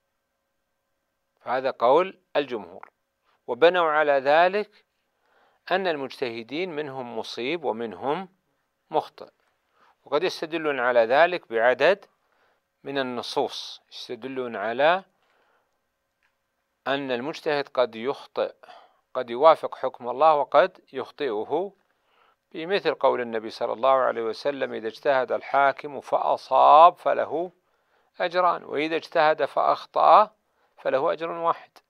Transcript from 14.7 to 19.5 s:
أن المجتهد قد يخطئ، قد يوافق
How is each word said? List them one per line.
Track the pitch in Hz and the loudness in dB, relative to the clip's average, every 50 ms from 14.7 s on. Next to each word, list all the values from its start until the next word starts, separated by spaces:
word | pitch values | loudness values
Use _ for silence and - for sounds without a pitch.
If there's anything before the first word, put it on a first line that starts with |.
| 117 127 143 160 180 196 185 _ _ _ _ _ _ _ _ _ _ _ _ _ _ _ _ _ _ _ _ _ _ _ _ _ _ _ _ _ _ _ _ _ _ _ - | -2 0 2 2 2 0 -4 _ _ _ _ _ _ _ _ _ _ _ _ _ _ _ _ _ _ _ _ _ _ _ _ _ _ _ _ _ _ _ _ _ _ _ -6
أن | 127 135 143 139 131 | -4 -4 -4 -4 -4
المجتهد | 123 117 127 156 160 - - 160 147 143 139 - | -4 -4 -6 -8 -10 -8 -4 -4 -2 -2 -4 -4
قد | - 131 123 113 113 | -2 -2 -2 -2 -4
يخطئ، | 110 117 135 135 - - - - 123 98 - - _ - - - - - _ _ _ _ _ - | -6 -6 -6 -8 -8 -12 -10 -6 -4 -4 -4 -6 _ -20 -20 -20 -20 -20 _ _ _ _ _ -8
قد | 127 123 120 | -8 -6 -6
يوافق | 117 123 151 160 | -2 4 6 6